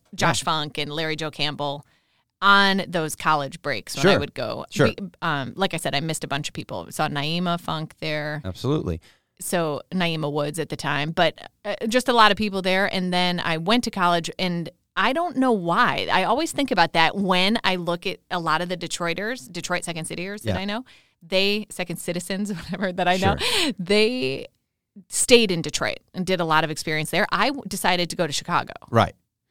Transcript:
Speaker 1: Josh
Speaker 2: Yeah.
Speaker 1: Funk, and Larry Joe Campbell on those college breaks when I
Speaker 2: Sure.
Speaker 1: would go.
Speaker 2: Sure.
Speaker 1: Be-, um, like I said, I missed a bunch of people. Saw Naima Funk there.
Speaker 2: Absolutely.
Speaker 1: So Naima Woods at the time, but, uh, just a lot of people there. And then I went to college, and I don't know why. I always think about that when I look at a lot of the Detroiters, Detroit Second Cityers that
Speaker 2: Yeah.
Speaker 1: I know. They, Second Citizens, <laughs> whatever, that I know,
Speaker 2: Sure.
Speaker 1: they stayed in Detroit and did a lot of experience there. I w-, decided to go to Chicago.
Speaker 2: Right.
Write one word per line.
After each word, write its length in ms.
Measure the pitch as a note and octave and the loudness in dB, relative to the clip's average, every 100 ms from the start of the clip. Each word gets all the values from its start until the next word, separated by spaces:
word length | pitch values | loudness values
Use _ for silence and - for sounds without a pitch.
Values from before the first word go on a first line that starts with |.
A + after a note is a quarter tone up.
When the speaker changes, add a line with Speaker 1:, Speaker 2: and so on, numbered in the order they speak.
| _ | _
Speaker 1:
Josh 260 | F#3+ F3+ E3 | 0 0 2
Speaker 2:
Yeah. 40 | |
Speaker 1:
Funk, 340 | - D#3 D3 - | 0 -2 -4 -6
and 120 | C#3+ | -6
Larry 260 | D3 D#3+ D#3 | -4 -4 -4
Joe 140 | D#3 | -6
Campbell 540 | - D3 C3+ C#3+ C#3+ - _ _ _ _ _ | -4 -4 -2 -6 -6 -12 _ _ _ _ _
on 420 | F#3+ G3 G3 F#3+ F3 | 6 8 8 4 0
those 280 | F3 D#3 - | -2 -2 -2
college 440 | E3 D#3 C#3 E3 | 2 2 0 -6
breaks 360 | - A2+ - D#3+ | -6 -6 -6 2
when 100 | F#3 | 4
I 60 | |
Speaker 2:
Sure. 80 | F#3 | 4
Speaker 1:
would 140 | C#3+ | 0
go. 300 | - A#2 A#2 - | -6 -6 -6 -6
Speaker 2:
Sure. 180 | - C3+ | 2 2
Speaker 1:
Be-, 80 | - G3 - | 2 -10 -6
um, 320 | E3+ C#3+ B2+ - | -4 -4 -6 -4
like 180 | F#3+ | -4
I 20 | D#3+ | -2
said, 180 | - | -4
I 60 | C#3+ | -2
missed 240 | D#3+ D#3 | -4 -6
a 40 | D3 | -4
bunch 200 | C#3 D3 | -6 -6
of 60 | |
people. 320 | - - G#2+ E2+ | -10 -10 -10 -8
Saw 180 | - D3+ | -4 -4
Naima 520 | C#3+ D3 E3+ F3+ F3 | -2 -4 -2 -2 -2
Funk 360 | - D#3+ D#3 - | -4 -6 -6 -8
there. 400 | D#3 D3+ D3+ D#3 F#2+ | -6 -4 -6 -6 -8
Speaker 2:
Absolutely. 540 | F2+ B2+ D3+ - D#2+ - _ _ _ | -6 -2 0 -2 -6 -8 _ _ _
Speaker 1:
So 420 | - F3+ E3 C#3+ - | -4 -2 -2 -4 -6
Naima 380 | F#3 E3+ D#3+ D3 | -2 -2 -2 -2
Woods 260 | D3 D3 D#3 | -2 -4 -4
at 100 | D3 | -6
the 60 | D3+ | -6
time, 360 | D3 C#3+ D3+ | -2 -2 -2
but, 260 | E3+ E3 - - - | 2 0 0 -12 -12
uh, 120 | G#3 G3 A#3 | -8 -6 -2
just 200 | B3 B3 | 0 4
a 40 | |
lot 200 | A#3+ G#3+ | 6 6
of 40 | G3 | 6
people 240 | G#3+ G3 | 0 -2
there. 320 | F#3 F#3 G3+ | 0 2 2
And 220 | F#3+ F#3 | 0 0
then 240 | F3+ F3+ F3 | 2 2 0
I 200 | - D#3+ | -2 -2
went 260 | E3 A#3+ | 2 2
to 60 | A#3+ | 2
college, 360 | G3+ F3 F3 E3 - | 0 2 2 0 -4
and 320 | F#3 F3 D#3+ - _ - | -2 -2 -4 -10 _ 0
I 160 | G3+ | 0
don't 240 | C#4 F4 C4 | 0 -2 0
know 160 | C4 | 2
why. 560 | A3 E3+ F#3 A3+ C#3+ E2 | 2 2 2 2 2 2
I 120 | E3+ | 2
always 260 | F3+ A#3+ A3+ | 2 0 0
think 220 | - C#4+ | -2 0
about 220 | G3 E3 | 4 4
that 200 | E3 D#3+ | 6 4
when 420 | - F#3+ F3+ F#3+ A3+ | 4 2 4 4 2
I 140 | G3 F#3 | 0 0
look 280 | E3+ F3 | -2 -4
at 140 | F#3+ - _ | -4 -10 _
a 80 | F3+ | -4
lot 220 | E3 D#3 | 0 0
of 60 | F3 | 0
the 80 | F3+ | -6
Detroiters, 720 | E3+ - E3+ E3+ G#3 B3+ - | -6 -4 -4 -4 -6 -8 -10
Detroit 320 | E3+ D#3 F3 | -10 -4 -4
Second 220 | - E3 D#3+ | -4 -8 -8
Cityers 360 | E3 F3+ G#3 | -8 -10 -8
that 140 | - F#3 | -4 -4
Speaker 2:
Yeah. 40 | |
Speaker 1:
I 40 | |
know. 200 | G3 G#3+ C4 - _ _ | -4 -6 -8 -18 _ _
They, 460 | E3 F#3 G3 G#3 G#3 | -2 2 2 0 -4
Second 280 | - F3+ E3+ | -8 -8 -6
Citizens, 540 | - F3 - F#3+ G#3 | -6 -6 -4 -4 -4
<laughs> 0 | |
whatever, 400 | F3 - F#3 G3 | -6 -8 -6 -4
that 140 | F3+ F3 | 0 2
I 100 | F#3 | 4
know, 200 | F#3+ G3+ | 2 2
Speaker 2:
Sure. 360 | A#4 A4+ D#4+ G#3 | 0 0 0 -2
Speaker 1:
they 720 | F3 G#3 A3 B3+ B3+ C3+ - _ _ _ _ - - | 2 4 4 0 -4 -6 -10 _ _ _ _ -20 -8
stayed 440 | - - A#3+ A3 | -2 6 8 8
in 100 | E3+ | 0
Detroit 360 | D#3 - - - - | -2 -4 -4 -6 -10
and 120 | F#3+ F3+ | -6 0
did 140 | F#3 | 0
a 40 | |
lot 200 | E3 D#3 | 4 2
of 60 | D#3 | 2
experience 380 | D#3 - D#3 D#3 | -2 -2 -2 0
there. 160 | E3 G#3 | -2 0
I 160 | F3+ A#3 | 0 0
w-, 120 | C#4+ F#3+ | -2 -6
decided 420 | F#3+ F#3 F3+ F3 | -2 0 2 0
to 60 | - | -2
go 100 | E3 | -2
to 60 | |
Chicago. 400 | D3 - E3 - - - | -2 -2 -2 -2 -8 0
Speaker 2:
Right. 240 | A#2 F2+ - _ _ _ | 2 2 0 _ _ _